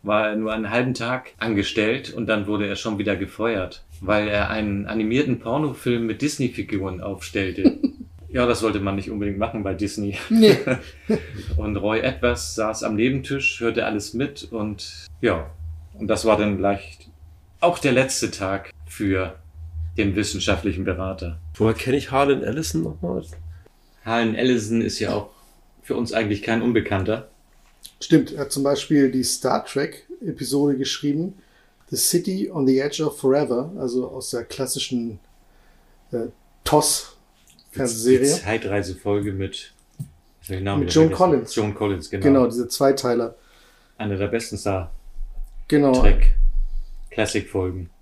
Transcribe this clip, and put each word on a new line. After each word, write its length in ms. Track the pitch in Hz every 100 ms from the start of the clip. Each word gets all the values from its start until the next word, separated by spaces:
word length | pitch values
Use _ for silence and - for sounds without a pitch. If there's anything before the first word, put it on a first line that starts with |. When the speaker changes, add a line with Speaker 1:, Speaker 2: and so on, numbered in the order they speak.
Speaker 1:
war 260 | 101 107 107
er 60 | 107
nur 160 | 110
einen 160 | 110 104
halben 240 | 120 127
Tag 380 | 123 117 127 - -
angestellt 760 | 113 101 101 113 107 135 -
und 140 | - 110
dann 200 | 107 101
wurde 200 | 104 101
er 80 | 98
schon 200 | 117 101
wieder 160 | 104 95
gefeuert, 680 | 92 - 113 104 90 - - -
weil 280 | 92 104 104
er 200 | 104 101
einen 360 | 110 107 98
animierten 540 | 101 110 107 123 143 120
Pornofilm 680 | 117 139 151 123 127 120
mit 160 | 117 104
Disney-Figuren 800 | 147 - 127 - 95 101 95 90
aufstellte. 760 | 98 92 - 104 95 95 92 -
<laughs> 60 | - - - - -
Ja, 140 | 131
das 140 | 120 107
sollte 200 | 110 101
man 160 | 98
nicht 140 | 98 95
unbedingt 300 | 107 101 98
machen 240 | 113 110
bei 100 | 98
Disney. 420 | 90 101 - 101 95 -
Speaker 2:
Nee. 260 | 226 214 - - 127 - - -
Speaker 1:
<laughs> 500 | 220 - - - 78
Und 200 | 107 101
Roy 240 | 101 110
Edwards 520 | 131 127 123 120 -
saß 300 | - 107 110
am 120 | 113
Nebentisch, 640 | 107 123 135 131 139 - -
hörte 280 | 117 113 104
alles 260 | 107 -
mit 340 | 117 143 - -
und 560 | 113 104 101 - - - -
ja, 300 | 117 85 - - - - - -
und 80 | 107
das 160 | 107
war 120 | 113 107
dann 220 | 104 98
leicht 500 | 98 98 - - - - - - - -
auch 200 | 175 175
der 120 | 143
letzte 380 | 123 131 - 113
Tag 400 | - 95 98 - -
für 480 | - - 101 95 92 - - - - - - -
den 180 | 101
wissenschaftlichen 680 | 92 98 98 - 92 101 87
Berater. 560 | 95 92 95 95 85 80 -
Speaker 3:
Woher 180 | - 110
kenne 240 | 110 131 139
ich 140 | -
Harlan 320 | 135 143 135
Ellison 400 | - 131 156 160
nochmal? 400 | 160 147 175 185 156 - - - - _ _ _
Speaker 1:
Harlan 300 | 110 117 113
Ellison 460 | 110 127 120 107 113
ist 180 | - -
ja 120 | 104
auch 160 | 104 - _ - _ _ _
für 140 | -
uns 180 | - 113
eigentlich 300 | 113 104 101
kein 180 | - 113
Unbekannter. 680 | 117 113 - 98 92 110 - _ _ _ _ _ - _
Speaker 2:
Stimmt, 320 | - 156 -
er 80 | -
hat 100 | 139
zum 100 | 139
Beispiel 480 | 139 139 - 147 135
die 140 | 131
Star 420 | 120 - 127 -
Trek-Episode 1120 | - 135 - - - 359 202 - 123 139 147 131
geschrieben, 560 | 135 - 147 143 185 - _ _ _ _ _
The 80 | -
City 540 | - 175 185 190 -
on 160 | 160 131
the 100 | 131
Edge 260 | 143 -
of 140 | 151 -
Forever, 540 | 135 139 143 120 151 202
also 280 | 131 127 123
aus 220 | 131 -
der 140 | 120
klassischen, 760 | 113 - 127 - - 123 117 107 _ _ _ _ _ _ _ _ _
äh, 160 | 120 117 _ _ _
tos 520 | - 151 151 - - - _ _ _ _ _
Fernsehserie. 600 | - 127 113 117 127 139
Speaker 1:
Die 60 | 170
Zeitreisefolge 920 | 101 110 101 101 92 90 104 101 101
mit, 420 | 98 95 - - _ _ -
was 60 | -
hab 340 | _ _ _
ich 60 | - 95
den 60 |
Namen 160 | 98 120
Speaker 2:
Mit 40 | -
Speaker 1:
wieder 60 | 156
Speaker 2:
Joan 40 | 160
Speaker 1:
vergessen? 220 | - 180
Speaker 2:
Collins. 240 | 139 -
Speaker 1:
Joan 200 | - 104
Collins, 340 | 104 104 92 -
genau. 140 | 95
Speaker 2:
Genau, 240 | 139 139 120
diese 200 | 117 120
Zweiteiler. 680 | - 139 135 123 120 113 - _ _ _ _ _ -
Speaker 1:
Einer 160 | 107 95
der 100 | 101
besten 300 | 117 - 98
Star 320 | 104 95 85 - - - - - - - -
Speaker 2:
Genau. 240 | 151 139 127
Speaker 1:
Trek 340 | 127 123 - - - - - - - - -
Classic-Folgen. 800 | - 104 107 82 98 92 90 85 _